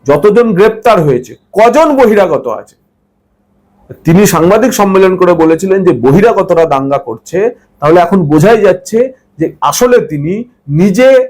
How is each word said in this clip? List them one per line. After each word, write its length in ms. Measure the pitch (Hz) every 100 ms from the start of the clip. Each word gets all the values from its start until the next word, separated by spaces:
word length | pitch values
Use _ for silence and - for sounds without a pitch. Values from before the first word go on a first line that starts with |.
যতজন 480 | 139 143 208 208 233
গ্রেপ্তার 500 | 180 208 208 240 214
হয়েছে, 340 | 147 123 123 104 _
কজন 440 | 190 233 247 320 269
বহিরাগত 500 | 233 208 185 139 120
আছে? 280 | 104 - _ _ _ _ _ _ _ _ _ _ _ _ -
তিনি 220 | 160 170 208
সাংবাদিক 460 | 170 170 214 233
সম্মেলন 440 | - 202 190 190 180
করে 160 | 180
বলেছিলেন 520 | 175 160 160 190 190
যে 80 | 180
বহিরাগতরা 720 | 127 127 160 226 196 175 165
দাঙ্গা 340 | 160 139 139 139
করছে, 520 | 123 113 - 175 226 - _ _
তাহলে 200 | 147 175
এখন 220 | 170 190
বোঝাই 380 | 151 151 185 226
যাচ্ছে 520 | 196 170 - 220 262 262 _ -
যে 140 | 156 -
আসলে 380 | 143 147 247 240
তিনি 460 | 165 151 151 202 240 _ -
নিজে 600 | 151 196 185 262 262